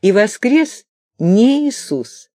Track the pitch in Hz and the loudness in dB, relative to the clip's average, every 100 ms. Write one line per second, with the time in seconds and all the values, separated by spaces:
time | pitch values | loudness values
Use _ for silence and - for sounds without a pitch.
0 | 190 196 208 - 247 294 302 - _ _ | 2 2 0 -2 0 0 0 -6 _ _
1 | _ _ 170 196 240 277 294 247 - 269 | _ _ 0 4 4 2 -2 -6 -8 -8
2 | 117 - _ | -10 -16 _